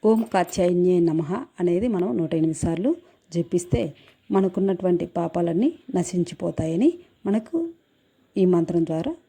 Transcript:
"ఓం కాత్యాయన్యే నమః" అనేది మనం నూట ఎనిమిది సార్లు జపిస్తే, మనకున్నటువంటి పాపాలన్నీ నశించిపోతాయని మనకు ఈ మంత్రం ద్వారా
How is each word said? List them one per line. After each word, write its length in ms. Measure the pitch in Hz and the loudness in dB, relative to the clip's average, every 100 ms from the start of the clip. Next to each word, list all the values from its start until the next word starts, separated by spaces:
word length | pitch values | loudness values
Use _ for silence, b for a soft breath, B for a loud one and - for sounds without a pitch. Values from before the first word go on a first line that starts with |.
"ఓం 180 | 214 220 220 | 4 2 2
కాత్యాయన్యే 640 | 190 175 - 180 175 180 180 | 0 0 0 2 4 4 4
నమః" 340 | 165 156 151 | 2 0 -2
అనేది 540 | 185 - - 180 175 240 | -6 -8 -4 0 0 0
మనం 280 | 196 185 233 | 0 -2 -2
నూట 180 | 165 | -2
ఎనిమిది 240 | 165 160 156 | 0 0 0
సార్లు 360 | 170 165 226 339 b b _ | -2 0 -2 -2 b b _
జపిస్తే, 600 | 170 165 180 175 233 180 b b b _ | -6 -2 -2 0 -2 -2 b b b _
మనకున్నటువంటి 760 | 196 190 190 196 180 185 175 175 | 0 0 0 -2 0 0 0 -2
పాపాలన్నీ 680 | - 170 175 170 165 269 339 - | -4 -4 -2 0 0 0 -2 -6
నశించిపోతాయని 1000 | 185 170 185 170 - 170 - 160 170 277 339 B B 208 | -4 -2 -2 -4 -4 -6 -4 -2 2 2 0 B B -2
మనకు 420 | 214 226 330 339 - _ _ _ _ _ - | -2 -2 -6 -6 -10 _ _ _ _ _ 2
ఈ 80 | |
మంత్రం 400 | 185 175 165 170 | 4 4 2 0
ద్వారా 300 | 160 160 202 330 | 0 -2 -4 -8